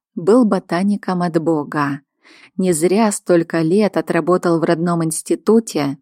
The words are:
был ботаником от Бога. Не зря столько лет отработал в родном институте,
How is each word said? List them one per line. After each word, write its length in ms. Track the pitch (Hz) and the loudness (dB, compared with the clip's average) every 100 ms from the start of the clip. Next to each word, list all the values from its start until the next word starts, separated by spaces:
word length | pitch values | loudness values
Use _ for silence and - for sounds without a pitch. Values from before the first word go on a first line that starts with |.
| _ - | _ -4
был 300 | 165 247 214 | 2 4 4
ботаником 760 | 185 - 170 202 202 - 180 | 0 -2 -2 -2 -2 -4 -4
от 200 | 175 160 | -2 0
Бога. 600 | 156 156 143 151 143 139 - _ _ - - - | 0 -2 -4 -4 -4 -6 -12 _ _ -20 -12 -4
Не 160 | 185 | -2
зря 380 | 156 170 196 214 | 0 2 2 0
столько 500 | - - 170 165 165 | -2 0 0 2 -2
лет 360 | 160 202 202 165 | 0 2 2 0
отработал 640 | - 170 156 180 175 165 | -2 -2 0 0 2 0
в 40 | |
родном 400 | 165 160 175 170 | 0 -2 -2 -2
институте, 920 | 160 - - 165 - 226 226 156 143 - | -2 -6 -4 -2 2 2 2 -4 -4 -6